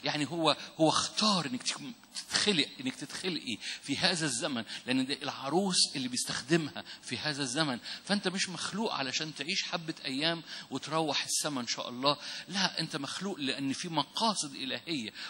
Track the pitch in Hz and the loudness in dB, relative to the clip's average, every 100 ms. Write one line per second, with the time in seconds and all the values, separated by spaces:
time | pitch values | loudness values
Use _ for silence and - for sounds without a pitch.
0 | 143 147 135 170 156 135 - - 156 - | -2 0 0 2 4 4 -2 4 6 6
1 | - - 214 190 143 123 - - 139 - | 2 2 4 4 2 -2 -2 -4 -8 -12
2 | - - - - 208 170 - - 131 - | -12 -12 0 2 4 4 2 -2 -6 -4
3 | 147 - 185 156 123 107 - - - 131 | -8 -4 -2 -2 -4 -6 -6 -8 -2 2
4 | 175 180 156 117 160 120 110 - - 131 | 4 4 0 0 0 -2 -4 -6 0 2
5 | 131 139 139 117 131 170 196 175 - - | 2 -2 -4 -4 0 2 4 4 4 2
6 | 127 123 - - - 165 147 - - - | -2 -2 -2 -4 2 2 2 -6 -10 -12
7 | - 117 147 139 135 131 151 120 - - | -8 -4 -2 -2 -2 2 2 0 -4 -10
8 | - 202 190 185 190 165 - 190 233 139 | 0 2 2 0 -2 -2 -4 -2 -2 0
9 | 131 127 156 147 143 190 - 180 160 - | -2 -2 -4 -6 -2 -2 -2 -4 -4 -6
10 | - 135 160 170 - - - 131 139 160 | -4 2 2 2 -4 -12 -8 -6 -2 0
11 | 156 135 - - 156 135 117 - - 123 | 2 0 0 0 0 -2 -2 -4 -4 2
12 | 139 143 - - - 190 180 - 165 160 | 4 4 0 -8 -4 2 2 2 -2 -2
13 | 135 - 190 - 135 127 139 131 180 160 | -4 -4 -4 -2 -2 0 0 0 0 0
14 | - - 226 185 151 135 131 123 165 151 | 0 2 2 2 -2 -6 -6 -6 -4 -4
15 | 104 - | -4 -6